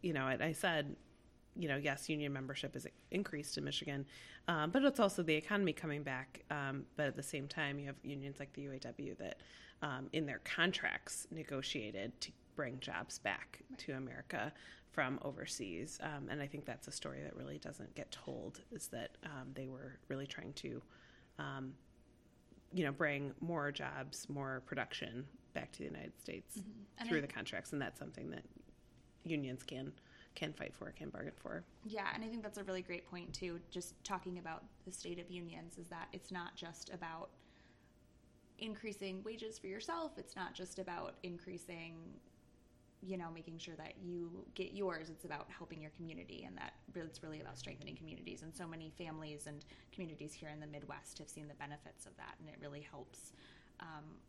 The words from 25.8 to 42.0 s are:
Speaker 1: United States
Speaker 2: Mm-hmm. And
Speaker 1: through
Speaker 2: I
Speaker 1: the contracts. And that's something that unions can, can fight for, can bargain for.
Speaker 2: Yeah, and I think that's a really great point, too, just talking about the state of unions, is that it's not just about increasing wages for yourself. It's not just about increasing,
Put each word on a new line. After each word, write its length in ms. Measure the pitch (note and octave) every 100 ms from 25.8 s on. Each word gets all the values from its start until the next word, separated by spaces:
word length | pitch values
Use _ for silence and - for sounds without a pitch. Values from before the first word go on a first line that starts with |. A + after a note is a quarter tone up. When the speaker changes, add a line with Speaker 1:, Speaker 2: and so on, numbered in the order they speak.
| C#2+
Speaker 1:
United 340 | D2 - -
States 380 | - - - -
Speaker 2:
Mm-hmm. 120 | F#3+ A3 G3+ -
And 100 | A#3
Speaker 1:
through 100 | D#3+
Speaker 2:
I 20 |
Speaker 1:
the 60 | C#3+
contracts. 440 | - G2 F#2+ -
And 100 | C#3+
that's 160 | B2 -
something 300 | - - -
that 120 | - - - - - - - - -
unions 380 | E3 D#3 C3+ B2+
can, 300 | - C3 C3+ - - - - -
can 160 | D#3
fight 200 | D3+ -
for, 160 | - -
can 180 | - C#3+
bargain 220 | - - -
for. 260 | - E3 F3 - A3
Speaker 2:
Yeah, 220 | G#3 G3 -
and 80 |
I 40 | A3+
think 140 | A#3
that's 140 | G#3 G#3
a 60 |
really 180 | G3 F#3
great 260 | F3+ F3 -
point, 220 | F3 E3+
too, 280 | - F#3 E3+ -
just 240 | F3+ F3 -
talking 360 | - F#3+ F#3 F3+
about 240 | E3+ D#3+ - - -
the 60 |
state 280 | F3+ F3 F3
of 100 | F3
unions, 480 | F3+ E3+ E3 E3 F3
is 100 | E3+
that 180 | E3+ E3
it's 180 | F#3+ -
not 240 | F#3 F3 -
just 340 | E3+ E3 -
about 380 | F3 E3+ E3 E3+ - - - - - - - - - - - - -
increasing 640 | A3 G#3 A3 G3+ G3 F#3+
wages 360 | G#3 A3+ A3 A3
for 80 | F#3+
yourself. 460 | G3 C4+ E4+ D#4+ -
It's 180 | - -
not 180 | F3+
just 260 | - F#3 -
about 360 | F#3 E3+ E3 -
increasing, 720 | F3+ E3+ F#3 F3+ - E3+ E3 E3